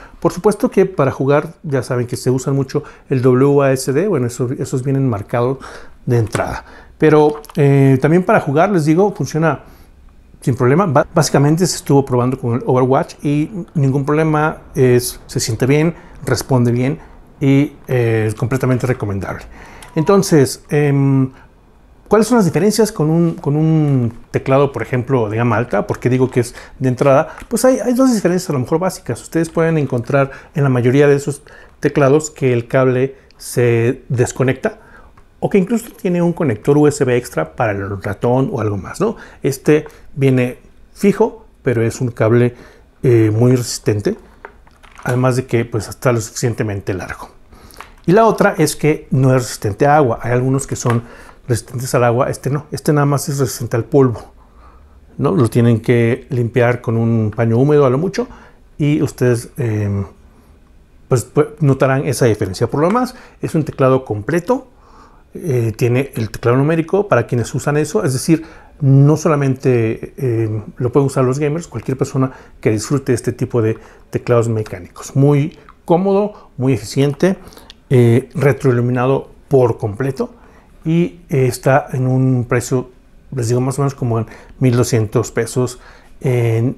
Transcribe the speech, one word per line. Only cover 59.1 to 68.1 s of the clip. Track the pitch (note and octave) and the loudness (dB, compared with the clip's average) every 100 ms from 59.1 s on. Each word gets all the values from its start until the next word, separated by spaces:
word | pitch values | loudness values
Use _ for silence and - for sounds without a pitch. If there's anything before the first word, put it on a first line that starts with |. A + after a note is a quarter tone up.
| - B2 A#2 - - | 0 0 0 -4 -6
em, | A#2+ G#2+ G2+ G2+ F#2+ - - _ _ - _ - _ - - | -4 -2 -2 -4 -6 -12 -20 _ _ -20 _ -20 _ -12 -4
pues, | B2+ | -2
pues, | - D#3 D3+ - | -2 -2 -2 0
notarán | C#3+ C3 C3+ C3+ D3+ | 0 2 2 0 -2
esa | - A#2+ | 0 0
diferencia. | G2+ F#2+ F#2 A#2 | 0 -4 -4 -4
Por | C#3+ | 0
lo | E3+ | 0
demás, | A#3+ B3 - - - | 0 -4 -8 -20 -10
es | C3+ | -4
un | E3 | -4
teclado | - - C3 C3 | -2 0 2 2
completo, | - G#2 G2+ E3+ E3+ C4 - _ - - - - _ | -2 -8 -4 -4 -2 -4 -6 _ -20 -20 -20 -20 _
eh, | - E3+ B2 A2+ G#2 | -12 -4 -2 -2 -2
tiene | A#2+ B2 C#3 | 0 0 -2
el | B2 G#2+ | -6 -8
teclado | - A#2+ B2+ | -4 0 2
numérico | D3 E3 D#3 F#3+ G3+ | 2 0 0 -2 0
para | A#2+ A2+ | 0 0
quienes | B2 G#2+ | -4 -4
usan | C3 D3+ D3 | -4 -2 -2
eso, | D3+ G#3+ | -2 -2
es | E3+ | -2